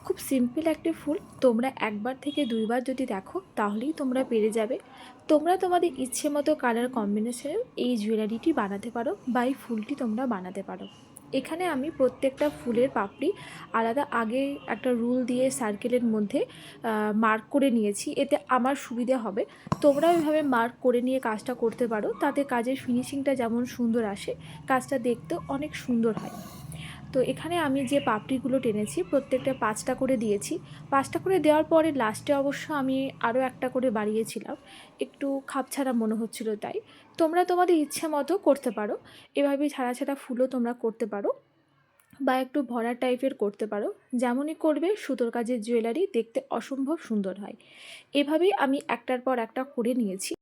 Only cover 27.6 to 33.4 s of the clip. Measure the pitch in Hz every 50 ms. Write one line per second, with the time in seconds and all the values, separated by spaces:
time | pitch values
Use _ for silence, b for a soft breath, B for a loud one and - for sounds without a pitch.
27.6 | 320 285 262 277 277 240 285 285 285 262 220 214 208 - 262 254 254 269 247 269
28.6 | 262 247 208 214 214 214 - - 370 - - 277 262 - - 254 254 277 262 262
29.6 | - 214 214 - - - 254 254 269 254 269 233 220 220 202 202 202 - 311 381
30.6 | B B B B B B - 269 269 - - 339 - 370 381 359 294 302 294 311
31.6 | 311 311 330 320 311 320 302 269 240 214 214 - - - 285 277 277 285 277 -
32.6 | - - 311 285 262 262 262 262 269 269 - - - 233 233 254